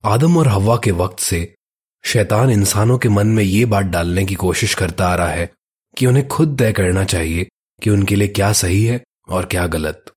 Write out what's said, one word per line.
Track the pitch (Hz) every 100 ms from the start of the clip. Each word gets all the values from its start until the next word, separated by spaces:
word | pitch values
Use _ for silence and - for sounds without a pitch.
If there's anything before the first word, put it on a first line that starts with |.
| 107
आदम | 110 160 170
और | 143
हव्वा | 98 101 117
के | 113
वक्त | 87 90 -
से | - 87 85 _ _ _ _ _ -
शैतान | 117 101 107 131
इंसानों | 107 98 104 110 123
के | 120
मन | 101 104
में | 110
ये | 98 101 120
बात | 101 95
डालने | 85 85 90 95
की | 98
कोशिश | 92 82 107 -
करता | 90 - 90
आ | 87
रहा | 87
है | 85 85 _ _ _ _ -
कि | 127
उन्हें | 131 135
खुद | - 160 135
तय | 113
करना | 101 92 95
चाहिए | 95 90 80 82 92 _ _ _
कि | 110
उनके | 104 98 101
लिए | 101
क्या | 101 101
सही | 107 90 98 113
है | 123 _ _ -
और | 92 90
क्या | 90 87
गलत। | 80 78 76 -